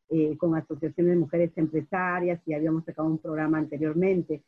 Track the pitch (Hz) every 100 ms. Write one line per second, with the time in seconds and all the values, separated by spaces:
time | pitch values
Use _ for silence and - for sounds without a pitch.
0 | - 160 151 151 175 160 - 151 156 143
1 | 175 180 147 170 170 170 160 156 143 185
2 | 180 180 175 175 - 151 160 160 165 160
3 | 160 160 165 156 156 156 151 147 156 160
4 | 190 185 160 151